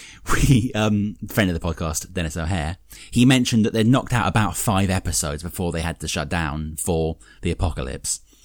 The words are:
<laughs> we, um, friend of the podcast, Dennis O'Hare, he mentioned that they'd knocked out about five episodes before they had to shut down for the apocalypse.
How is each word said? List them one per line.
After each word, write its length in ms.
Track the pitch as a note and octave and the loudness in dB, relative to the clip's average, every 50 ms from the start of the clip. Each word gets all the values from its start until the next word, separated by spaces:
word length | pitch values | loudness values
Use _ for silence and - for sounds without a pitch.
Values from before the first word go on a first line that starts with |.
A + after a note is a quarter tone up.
| - | -18
<laughs> 260 | - - - - - - | -20 -20 -12 -2 0 2
we, 380 | - - - C3+ A2+ G2+ B2 - | 4 6 6 6 4 4 2 0
um, 420 | G#2+ G#2+ G#2+ G#2+ G#2 G2+ G#2+ - - - - | 0 2 2 2 2 0 -2 -4 -8 -12 -2
friend 200 | - A#2+ G2+ F#2 | 0 2 2 2
of 100 | E2+ D#2+ | 0 0
the 60 | - | -2
podcast, 480 | F2 D#2+ - E2+ D#2+ D#2 - - - - | -4 -4 -2 -4 -4 -4 -6 -8 -6 -4
Dennis 220 | F#2 E2 D2+ - | -4 -4 -4 -4
O'Hare, 400 | F2 E2 E2+ G2 E2+ C#2+ D#2+ F2 - - - - - - - | -4 -4 -2 -2 -2 -2 -4 -6 -8 -14 -20 -20 -20 -18 -4
he 140 | - A#2 B2 | 2 4 6
mentioned 400 | C3+ C3+ B2+ B2 - B2 A2 G#2+ | 6 6 4 2 2 2 2 2
that 80 | A2+ - | 2 2
they'd 140 | A2+ G#2+ | 2 4
knocked 260 | A2+ C3+ B2 - - B2+ | 4 4 2 2 0 0
out 140 | A2+ - | 0 0
about 280 | F#2+ - A2+ G#2+ F2+ E2+ | 2 2 2 0 0 -2
five 340 | - - A#2+ G2 F#2+ G2 F#2 | -2 -2 0 2 2 2 2
episodes 540 | F#2 F#2 - F2 D2+ - - D2 D2 D2+ F2 | 0 -2 -2 -2 -4 -2 -4 -4 -6 -6 -8
before 300 | E2+ - - F2+ F2 D#2+ | -10 -6 -4 -4 -4 -4
they 80 | E2 | -4
had 180 | D#2+ E2 D#2+ - | -4 -6 -6 -6
to 80 | D#2 | -8
shut 220 | D#2 - F2 D2+ D2 | -6 -4 -4 -4 -2
down 460 | F#2 E2+ D#2+ C#2+ D2 D#2 D#2 D#2 D#2 | -2 -2 -2 -2 -4 -6 -6 -8 -8
for 400 | - - F#2+ E2+ D#2+ D#2+ D#2+ E2 - - - - - | -6 -4 -2 0 0 0 -2 -4 -8 -12 -20 -16 -6
the 100 | - F2 | -4 -4
apocalypse. 720 | D#2+ - F#2 E2 - - B1+ B1+ - - - - - - - _ _ _ _ | -2 0 -2 -2 -2 -4 -6 -8 -8 -8 -6 -8 -8 -8 -10 _ _ _ _